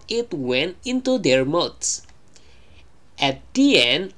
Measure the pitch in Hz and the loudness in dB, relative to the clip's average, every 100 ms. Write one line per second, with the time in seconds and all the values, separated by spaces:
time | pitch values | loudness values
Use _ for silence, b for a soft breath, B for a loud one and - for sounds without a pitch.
0 | - 233 233 160 123 127 165 180 247 254 | -6 -6 -4 -6 -2 0 -2 -6 -6 -4
1 | 254 254 151 131 135 165 147 - - - | 0 0 2 2 2 -2 -2 -6 -8 -8
2 | - - - - b b b b b - | -12 -20 -20 -20 b b b b b -20
3 | - - 139 135 - 247 277 202 120 143 | -18 -4 -4 -4 -6 0 4 4 4 0
4 | 190 | -4